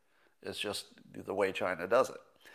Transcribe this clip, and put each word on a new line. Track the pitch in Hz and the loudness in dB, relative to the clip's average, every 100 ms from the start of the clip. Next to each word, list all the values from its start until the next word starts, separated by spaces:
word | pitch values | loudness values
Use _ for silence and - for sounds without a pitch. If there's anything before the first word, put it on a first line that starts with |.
| _ _ _ _ | _ _ _ _
It's | 98 - | -10 -6
just | 104 98 - - - | -4 -6 -8 -18 -18
the | - 95 | -10 -4
way | 98 95 | 2 2
China | 92 95 85 92 | 2 -2 -2 2
does | 123 - | 4 4
it. | - - _ - | -2 -18 _ -20